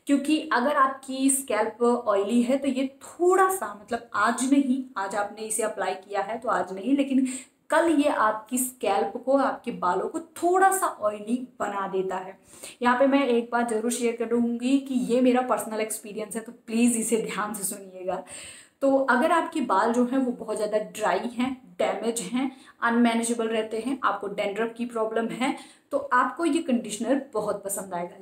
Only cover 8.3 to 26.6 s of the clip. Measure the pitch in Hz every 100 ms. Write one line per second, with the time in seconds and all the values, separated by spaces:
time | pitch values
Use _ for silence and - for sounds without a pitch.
8.3 | 220 - 254 - - 208 196 226 247 -
9.3 | 277 233 - - 175 180 190 220 320 -
10.3 | - 349 370 381 381 330 - 208 214 208
11.3 | 254 262 - 208 202 196 190 185 185 185
12.3 | - _ - - - 240 247 277 277 254
13.3 | 233 233 240 233 214 233 240 240 226 226
14.3 | 240 233 240 247 277 269 254 185 240 254
15.3 | 247 254 214 226 220 214 - 208 208 214
16.3 | 226 220 - - 226 240 226 214 220 -
17.3 | 190 208 220 190 202 190 185 185 185 -
18.3 | - - - - _ 277 269 269 240 320
19.3 | 330 330 320 240 190 226 240 240 269 240
20.3 | - 220 214 208 214 - 208 202 185 226
21.3 | 220 262 262 - - - - 226 226 180
22.3 | 247 277 - - - 233 233 240 233 233
23.3 | 233 226 220 220 226 247 269 208 202 202
24.3 | 190 202 196 226 233 240 226 220 226 226
25.3 | - 269 - - - _ 277 - 247 262
26.3 | - 339 320